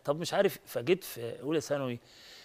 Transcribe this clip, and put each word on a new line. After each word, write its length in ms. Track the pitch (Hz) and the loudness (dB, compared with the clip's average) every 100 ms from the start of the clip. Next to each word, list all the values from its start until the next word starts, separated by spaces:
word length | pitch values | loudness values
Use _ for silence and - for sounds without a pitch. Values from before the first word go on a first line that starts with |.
طب 160 | - 151 | -2 0
مش 140 | 170 | 0
عارف. 240 | 170 196 - - | 4 2 2 -8
فجيت 380 | 123 117 185 | -4 2 2
في 360 | - - 117 - | 0 -8 -8 -6
أولى 200 | 131 160 | -2 -2
ثانوي، 380 | - 143 131 117 - - - - | 0 -2 -2 -4 -8 -20 -20 -20